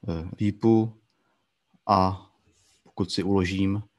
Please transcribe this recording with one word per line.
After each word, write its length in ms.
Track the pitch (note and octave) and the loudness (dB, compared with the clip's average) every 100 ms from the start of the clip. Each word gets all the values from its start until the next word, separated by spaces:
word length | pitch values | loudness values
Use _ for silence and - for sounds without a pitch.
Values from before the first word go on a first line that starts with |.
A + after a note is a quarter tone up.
| - | -6
eh, 220 | E2 F2 - | -8 -8 -4
lípu 600 | G#2 G#2 A2+ A2+ A2 - _ _ _ _ _ _ _ _ - | -4 0 4 4 2 -6 _ _ _ _ _ _ _ _ 2
a 420 | G2 F#2 F#2+ - _ _ _ _ _ | 2 2 -2 -14 _ _ _ _ _
pokud 280 | _ - F#2+ | _ -6 -6
si 120 | - | -4
uložím 600 | F#2 G2 F2+ F#2+ G2 G2+ G#2+ | 0 0 0 0 -2 -2 -8